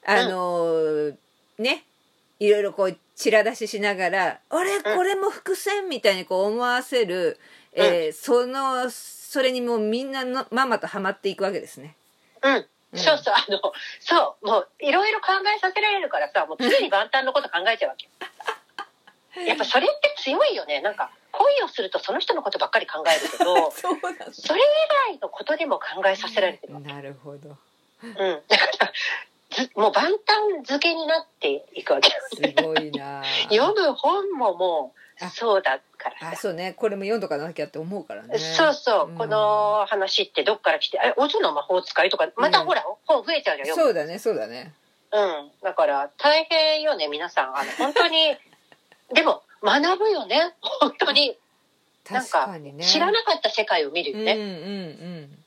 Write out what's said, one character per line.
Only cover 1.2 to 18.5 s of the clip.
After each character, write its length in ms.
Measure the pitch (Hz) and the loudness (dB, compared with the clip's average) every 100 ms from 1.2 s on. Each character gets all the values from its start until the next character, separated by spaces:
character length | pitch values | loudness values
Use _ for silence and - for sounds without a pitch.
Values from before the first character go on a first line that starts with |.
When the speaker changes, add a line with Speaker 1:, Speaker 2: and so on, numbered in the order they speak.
| _ _ _ - | _ _ _ -6
Speaker 2:
ん。 40 | |
Speaker 1:
ね、 220 | 233 311 _ _ _ _ _ _ | -4 -4 _ _ _ _ _ _
い 100 | 208 | 4
ろ 100 | 208 | 4
い 40 | |
ろ 100 | 202 | 2
こ 120 | 202 190 | 0 -2
う、 120 | 175 _ - | -2 _ -2
チ 160 | 262 | 4
ラ 120 | 214 | 4
出 120 | 214 247 | 4 -2
し 120 | 214 | -8
し 120 | 214 | -2
な 160 | 202 190 | -2 0
が 140 | 180 | 0
ら、 280 | 190 175 - _ | 2 0 -2 _
「あ 140 | 311 | -2
れ？ 120 | 370 403 | 0 -2
Speaker 2:
う 20 | |
ん。 40 | |
Speaker 1:
こ 200 | 359 392 | 0 0
れ 120 | 370 392 | 0 0
も 140 | 392 | -2
伏 240 | - - 381 | -4 -6 -4
線？」 340 | 403 403 381 | -2 -4 -4
み 120 | 262 | 0
た 100 | 202 | 2
い 40 | 185 | 2
に 100 | 180 | 0
こ 180 | 185 | 0
う 80 | 202 | 0
思 100 | 226 | 0
わ 200 | 247 247 | 0 0
せ 200 | 254 254 208 | 0 -2 0
る、 340 | 180 170 - - - _ - | 0 -2 -4 -16 -20 _ 2
Speaker 2:
う 60 | |
ん。 40 | 185 | 4
Speaker 1:
え 40 | 175 156 | 4 -2
ー、 40 | |
そ 320 | 156 - 240 247 | -6 0 2 2
の、 440 | 262 269 254 247 | -2 -2 -2 -4
そ 500 | - - - - 294 | -6 -16 -18 -8 0
れ 100 | 262 | 0
に 80 | 254 | 0
も 140 | 240 233 | -2 0
う 40 | |
み 240 | 214 233 | 0 -2
ん 80 | 269 | -4
な 120 | 269 | -6
の、 220 | 254 254 262 | -4 -6 -4
ま 140 | 240 262 | -2 0
ん 40 | |
ま 80 | 240 | 0
と 60 | - | -4
ハ 120 | 202 | -4
マ 120 | 190 | -4
っ 80 | 196 | -4
て 100 | 196 | -6
い 60 | 185 | -2
く 80 | |
わ 80 | 196 | -2
け 80 | 165 | -4
で 60 | - | -10
す 100 | - | -18
ね。 180 | 147 _ _ _ _ _ | -20 _ _ _ _ _
Speaker 2:
う 60 | - | 2
ん。 40 | 233 - _ _ | 2 -2 _ _
Speaker 1:
う 20 | - | 0
ん。 40 | |
Speaker 2:
そ 140 | 190 294 | 2 2
う 20 | |
そ 140 | - | 2
う。 20 | 202 | 0
あ 100 | - | 0
の、 80 | 196 294 - - - | -2 -4 -6 -14 -14
そ 380 | - 330 - - | 2 2 2 -2
う。 60 | 208 | 0
も 120 | 196 | 0
う 100 | 180 _ | 0 _
い 120 | 294 | 0
ろ 160 | 330 415 | 2 2
い 40 | |
ろ 80 | 427 | 0
考 140 | - 381 381 415 | 0 0 2 0
え 40 | |
さ 120 | 370 | 0
せ 80 | 381 | 0
ら 100 | 415 | 0
れ 80 | 403 | 0
る 100 | 330 | -2
か 100 | - | -2
ら 100 | 294 | 0
さ、 140 | - 302 | -2 -2
も 100 | - | -2
う 20 | |
常 200 | 247 539 | 2 4
に 100 | 381 | 4
万 200 | - 214 | 0 2
端 140 | 269 262 | 0 2
の 80 | |
こ 80 | 277 | 0
と 80 | - | 0
考 180 | 170 185 | -2 0
え 80 | 226 | 0
ち 60 | |
ゃ 40 | - | -2
う 20 | |
わ 60 | - | -6
け。 100 | - | -16
Speaker 1:
<laughs> 1300 | _ - _ - | _ -18 _ -10